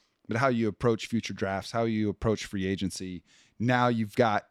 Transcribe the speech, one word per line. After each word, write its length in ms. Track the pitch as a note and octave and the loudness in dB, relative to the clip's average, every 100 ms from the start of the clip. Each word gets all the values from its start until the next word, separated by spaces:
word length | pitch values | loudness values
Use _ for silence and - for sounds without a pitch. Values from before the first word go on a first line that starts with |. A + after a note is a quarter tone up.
| _ _ - | _ _ 0
but 120 | A2 | 2
how 100 | C3+ | 4
you 220 | A#2+ A2 | 2 0
approach 380 | F#2 B2 A2 - | 2 2 0 0
future 260 | A2+ - | -4 -4
drafts, 380 | G2 G2 G2 - | -4 -4 -4 -4
how 120 | A#2 | -2
you 240 | A#2 A2 G#2 | 0 0 -2
approach 380 | F#2+ A2+ G#2 - | -2 -2 -2 -2
free 200 | G2+ F#2 | -4 -2
agency. 580 | F#2+ F#2+ - F#2 F2+ - _ _ - | -2 -2 -6 -10 -12 -16 _ _ -4
Now 300 | A#2 B2 B2 | 0 2 2
you've 260 | A#2 G#2+ - | 2 -2 0
got 300 | A#2 G#2 - | 2 0 -4